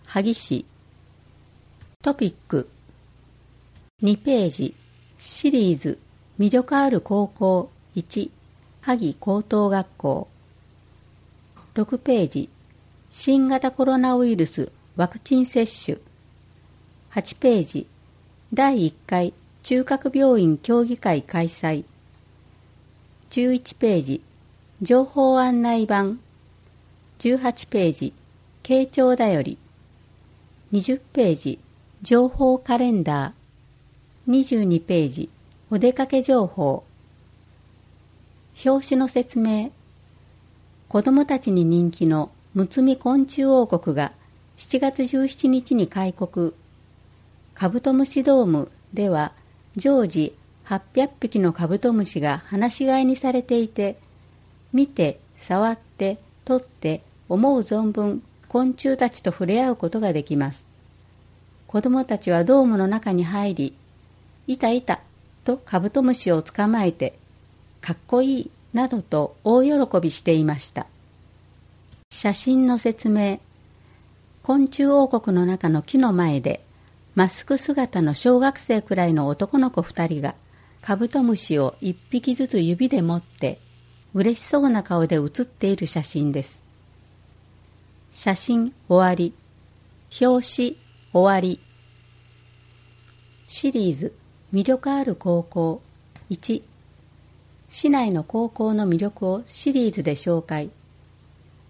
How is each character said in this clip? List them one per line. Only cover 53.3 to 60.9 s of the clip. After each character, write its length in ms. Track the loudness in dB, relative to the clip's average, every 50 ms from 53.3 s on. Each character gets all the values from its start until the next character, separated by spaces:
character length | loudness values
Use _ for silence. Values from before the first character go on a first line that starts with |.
れ 120 | -2 -2
て 180 | -2 0 0 0
い 80 | 0 -2
て、 300 | -4 -4 -4 -4 -6 -10 _ _ _ -20 -20 _ _ _ _ _ _ _ _ -2
見 160 | 0 0 0 0
て、 320 | 0 -2 -2 -2 -2 -6 _ _ _ -16
触 320 | -8 -4 -2 0 0 0
っ 80 | -2 -6
て、 400 | -10 _ _ -4 -4 -4 -4 -6 -12 -20 -20 _ -4
取 180 | -2 -2 -2
っ 40 | -2
て、 360 | -6 -14 -8 -6 -6 -6 -6 -10 _ _ _ _ -4
思 280 | 0 2 2 2 2
う 40 | 2
存 320 | 0 -2 -2 -2 -2 -2
分 300 | -2 -2 -2 -4 -4 -6 -10 -14 _ _ -10 -4
昆 240 | -2 0 0 0
虫 240 | -2 -2 -2 -2 0
た 140 | 0 -2 -2
ち 120 | -2 -4
と 80 | -6 -6
触 160 | -4 -4 -2
れ 160 | -2 0 0
合 100 | 0 0
う 40 | -2
こ 140 | -2 -4 -4
と 100 | -4 -2
が 120 | -2 -2
で 120 | -2 -2 -4
き 120 | -2 -2
ま 160 | -2 -2 -4
す。 140 | -6 -12 -20 _ _ _ _ _